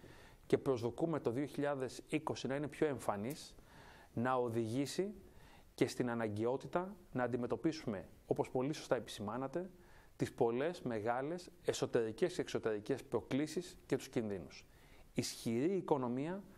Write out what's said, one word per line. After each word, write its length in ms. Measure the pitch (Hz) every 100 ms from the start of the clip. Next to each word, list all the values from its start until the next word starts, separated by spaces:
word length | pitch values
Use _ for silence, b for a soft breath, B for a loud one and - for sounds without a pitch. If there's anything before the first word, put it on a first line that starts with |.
| B B B B -
και 120 | 208
προσδοκούμε 640 | 143 123 113 - 170 147
το 100 | 127
δύο 160 | 120 143
χιλιάδες 560 | - 143 139 127 - -
είκοσι 380 | 151 151 117 123
να 80 |
είναι 140 | 139 147
πιο 180 | - 156
εμφανής, 680 | 120 - 101 113 156 - - B B B B B
να 220 | - 127
οδηγήσει 800 | 127 120 117 110 127 135 - 202 208 - B B B B
και 140 | - 127
στην 220 | - 123
αναγκαιότητα 840 | 117 113 104 117 135 139 175 190 208 -
να 100 | 127
αντιμετωπίσουμε, 840 | 123 120 120 120 160 - 127 95 - - -
όπως 240 | 143 127
πολύ 220 | - 135
σωστά 240 | 151 - 127
επισημάνατε, 760 | - - 104 120 131 175 190 B B B B -
τις 160 | 120
πολλές 500 | - 117 120 156 175
μεγάλες 680 | 127 113 110 123 143 180 - -
εσωτερικές 720 | - 120 120 123 113 107 175
και 60 | 175
εξωτερικές 640 | 131 117 113 104 101 127
προκλήσεις 720 | - 113 - 127 151 185 - - -
και 100 | 131
τους 120 | -
κινδύνους. 580 | 127 110 98 71 - - B B B B
Ισχυρή 640 | - - - 120 117 160 190
οικονομία 640 | - 143 123 127 156 190 -